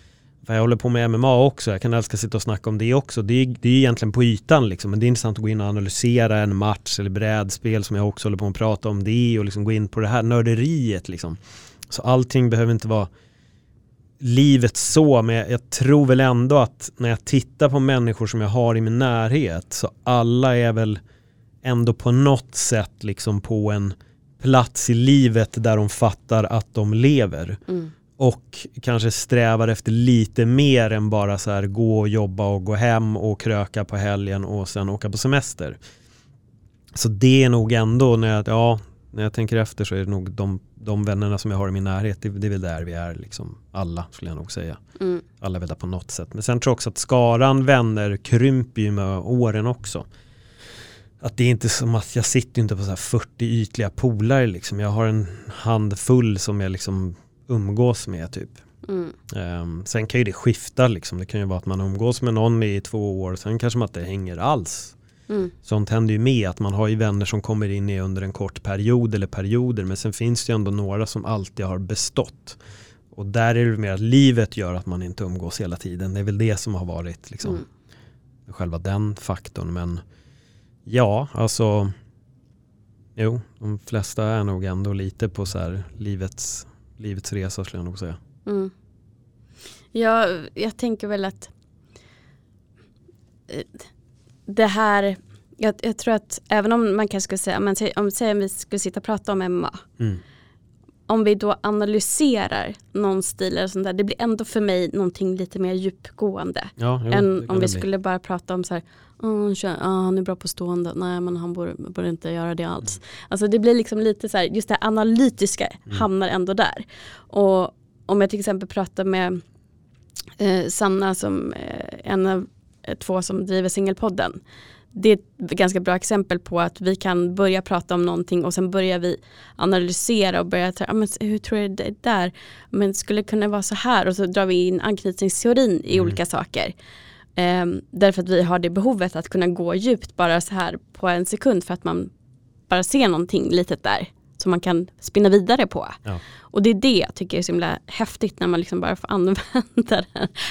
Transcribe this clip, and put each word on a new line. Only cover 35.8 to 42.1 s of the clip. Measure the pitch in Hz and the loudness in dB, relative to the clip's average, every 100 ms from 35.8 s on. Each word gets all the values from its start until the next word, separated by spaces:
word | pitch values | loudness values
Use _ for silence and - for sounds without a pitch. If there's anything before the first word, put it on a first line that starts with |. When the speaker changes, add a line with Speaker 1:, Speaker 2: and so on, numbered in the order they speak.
| - - _ _ _ _ _ _ _ _ _ | -18 -20 _ _ _ _ _ _ _ _ _
Speaker 1:
Så | - 113 | -4 -2
det | 104 127 131 | 4 6 8
är | 131 | 6
nog | 120 110 | 4 4
ändå, | 117 110 120 131 117 | 2 2 4 6 4
när | 110 107 | 4 0
jag, | 107 | 0
ja, | 110 117 110 - - _ | 2 4 2 -4 -20 _
när | 107 | -6
jag | 107 | -4
tänker | - 110 113 | -2 -2 0
efter | 107 - 104 | -2 -4 -4
så | 95 | -4
är | |
det | 98 | -2
nog | 101 92 | -4 -6
de, | 98 98 92 - - | -4 -4 -4 -8 -16
de | 107 104 104 | -6 -2 0
vännerna | 101 104 101 | 0 0 -2
som | 110 | -2
jag | 98 | -2
har | 98 | -2
i | |
min | 98 | -2
närhet, | 95 95 107 | -2 -2 -2